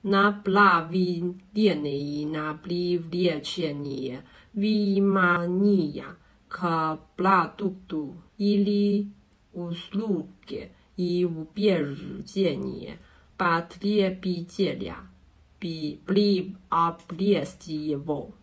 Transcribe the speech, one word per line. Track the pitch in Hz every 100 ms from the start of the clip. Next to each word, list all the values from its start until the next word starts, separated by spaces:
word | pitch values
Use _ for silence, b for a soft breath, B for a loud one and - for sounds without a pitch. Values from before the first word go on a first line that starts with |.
Направленные | 196 196 202 202 196 190 202 170 160 185 180 175 180 180 - 208 214 151 147 139 143 147 151
на | 156 151
привлечение | 151 180 175 175 175 165 175 180 151 - - 160 143 143 131 131 127 B B B
внимания | 214 208 214 202 196 196 196 180 175 175 185 202 196 151 143 - - b b _
к | - 208 254 160 156 - -
продукту | 185 190 160 - 196 - - 160 143 175 - _
или | 202 202 202 202 202 202 202 - _ _ _
услуге | 180 175 170 - 196 220 175 - - - - - b b -
и | 180 175
в | 180 160 156
первый | - 202 180 143 139 139 -
день | - 190 185 135 131 - - - b b b _
потребителя | 180 170 170 - 202 208 190 185 190 175 170 - 180 131 98 - - _ _ _ _ _
при, | 170 160 151 -
при | - 196 208 190 - - -
обрести | 165 165 165 - 170 196 180 143 - -
его. | 151 151 143 151 143 120 -